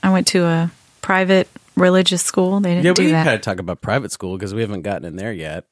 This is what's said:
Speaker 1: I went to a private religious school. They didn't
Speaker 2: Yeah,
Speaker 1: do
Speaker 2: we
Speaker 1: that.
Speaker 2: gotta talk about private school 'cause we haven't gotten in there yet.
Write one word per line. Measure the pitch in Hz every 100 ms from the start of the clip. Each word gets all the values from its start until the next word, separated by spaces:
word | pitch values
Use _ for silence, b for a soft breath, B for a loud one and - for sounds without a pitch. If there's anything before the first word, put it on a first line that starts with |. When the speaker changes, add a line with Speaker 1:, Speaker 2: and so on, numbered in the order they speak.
| 196
Speaker 1:
I |
went | 185 180
to | 185
a | 170 165 170 - _ _
private | - 190 185 190 - - _ -
religious | 180 185 180 180
school. | - - 185 196
They | 196 175
didn't | 175
Speaker 2:
Yeah, |
Speaker 1:
do | 180 175
Speaker 2:
we |
Speaker 1:
that. | 160
Speaker 2:
gotta | 160 110
talk | - 92
about | 87 87
private | - 117 110
school | - 92 92
'cause | 98
we | 104
haven't | 113 101
gotten | 85 92 85
in | 82
there | 107
yet. | 98 78 80 -